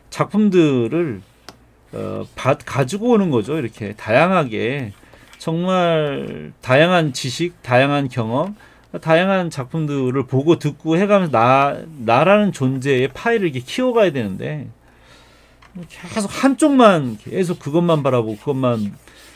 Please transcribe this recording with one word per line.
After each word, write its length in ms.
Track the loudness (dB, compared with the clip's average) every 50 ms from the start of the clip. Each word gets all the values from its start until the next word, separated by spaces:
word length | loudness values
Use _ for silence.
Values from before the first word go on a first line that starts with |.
| _ -12
작품들을, 1080 | -4 -4 -4 -2 0 2 2 4 4 4 4 4 4 2 0 0 -2 -2 -4 -4 -6 -10 -12 _ _ _ _ -20 -20 _ _ _ _ _ _ -16 -12
어, 320 | -10 -10 -8 -8 -10 -12 -12 -12
받-, 300 | -6 -2 -2 -2 -2 -4
가지고 460 | -8 -4 -4 -2 -2 -4 -4 0 2
오는 200 | 2 2 2 2
거죠. 280 | 0 0 -2 -2 -4 -6
이렇게 340 | -6 -8 -8 -10 -10 -10 -10
다양하게, 960 | -10 -4 0 2 2 4 4 2 0 0 -2 -4 -4 -4 -4 -4 -6 -8 -10 -12 -16 -20 -20 -20 -20 -20 -20 -18 -10
정말 1120 | -8 -6 -4 -4 -2 0 0 0 2 2 0 0 0 -2 -4 -6 -8 -8 -10 -12 -12 -16 -18 _
다양한 520 | -2 2 4 4 4 4 4 2 0 0 -4
지식, 500 | -4 -6 -6 -4 -4 -6 -6 -6 _ -4
다양한 460 | 0 2 2 4 2 0 -2 -2 -4
경험, 480 | -4 -4 -4 -2 -2 -4 -4 -4 -8 -14 -18 -20 _ _ _ _ -14 -8
다양한 500 | 0 2 2 2 4 2 0 0 -2 -4
작품들을 760 | -6 -8 -10 -6 -6 -4 -4 -2 -2 -2 -2 -2 -2 -2 -2
보고 320 | -2 -2 0 4 4 2 2
듣고 380 | 2 -4 -6 -4 -2 0 0
해가면서 360 | 2 2 4 2 2 2 2 2
나, 460 | 2 4 4 4 4 4 2 -2 -4 -10 -16 -14 -8 0
나라는 480 | 2 2 4 4 4 4 4 2 0 -2
존재의 560 | -2 -2 -2 -2 -2 -2 0 0 2 0 -2
파일을 400 | -4 -4 -4 -2 0 0 0 -2
이렇게 120 | -4 -6
키워가야 520 | -10 -8 -4 -2 0 0 2 2 2 2 2
되는데, 560 | -2 -4 -4 -6 -6 -8 -8 -8 -8 -12 -14 -18 _ _ _ _ _ _ _ -20 -20 -20 _ _ _ _ _ _ _ -20 -20 -20 -18 -18 -18
계속 400 | -20 -20 -16 -10 -6 -6 -6 -6 -4 0 0
한쪽만 760 | 2 2 4 2 4 6 6 6 6 6 4 0 -4 -8 -10
계속 400 | -12 -8 -4 -4 -2 -2 -4 -6
그것만 440 | -6 -2 0 0 2 2 0 0 2
바라보고 340 | 0 0 0 0 -2 -4
그것만, 580 | -8 -6 -6 -4 -2 0 0 0 0 -4 -6 -8 -12 -20 -20 -20 -20 -20 -20 -20